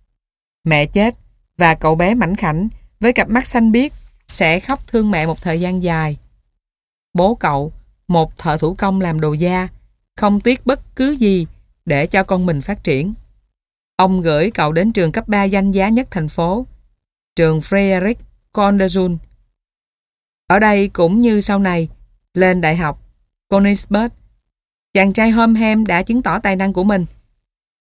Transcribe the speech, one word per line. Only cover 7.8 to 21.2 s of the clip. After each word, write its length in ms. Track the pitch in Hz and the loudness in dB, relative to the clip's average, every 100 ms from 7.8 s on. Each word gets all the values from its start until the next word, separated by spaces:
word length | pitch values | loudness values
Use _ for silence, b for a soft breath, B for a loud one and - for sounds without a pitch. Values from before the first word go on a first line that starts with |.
| - _ - | -20 _ -2
một 300 | 170 160 - | 0 0 -4
thợ 200 | 170 156 | -4 -2
thủ 160 | 156 | -2
công 280 | 190 196 190 | -2 -2 0
làm 180 | 185 160 | -2 -2
đồ 140 | 151 | -2
da, 340 | 151 175 185 185 - _ _ _ - | -2 -2 -2 -4 -10 _ _ _ -4
không 240 | 208 202 | 0 2
tiếc 260 | 233 254 - | 0 0 -2
bất 300 | 285 - - | -4 -6 -4
cứ 160 | 262 | -2
gì 360 | 294 214 190 165 - _ _ - | 0 2 0 -2 -10 _ _ -4
để 220 | 143 160 | -2 0
cho 160 | 196 | -2
con 220 | 190 185 180 | 0 -2 0
mình 160 | 151 | -2
phát 220 | 135 202 | -6 -6
triển. 300 | - 135 170 220 - _ _ _ _ _ _ - | -2 -2 -4 -8 -16 _ _ _ _ _ _ -2
Ông 260 | 185 185 | 0 2
gửi 300 | 165 151 185 | 0 0 0
cậu 200 | - 151 | 0 -2
đến 200 | 160 202 | 0 0
trường 200 | 220 165 | 0 -2
cấp 160 | 220 220 | -2 -2
ba 160 | 208 | 0
danh 280 | 196 196 196 | 0 0 0
giá 180 | 190 190 | 0 2
nhất 180 | 226 262 | 0 -2
thành 160 | 185 151 | -6 -6
phố, 380 | - 170 202 254 - _ _ _ _ _ - | -4 -2 -4 -8 -16 _ _ _ _ _ 0
trường 240 | 165 160 | 0 0
Frederick 560 | 151 196 196 190 190 240 - _ _ | -2 0 2 0 -2 -4 -10 _ _
Conderjun. 640 | - 202 202 190 180 185 170 - _ _ _ _ _ _ _ _ _ _ _ - | -2 2 2 2 0 -2 -4 -10 _ _ _ _ _ _ _ _ _ _ _ 0
Ở 120 | 190 | 2
đây 280 | 220 202 196 | 4 2 0
cũng 340 | - 170 208 | 0 2 2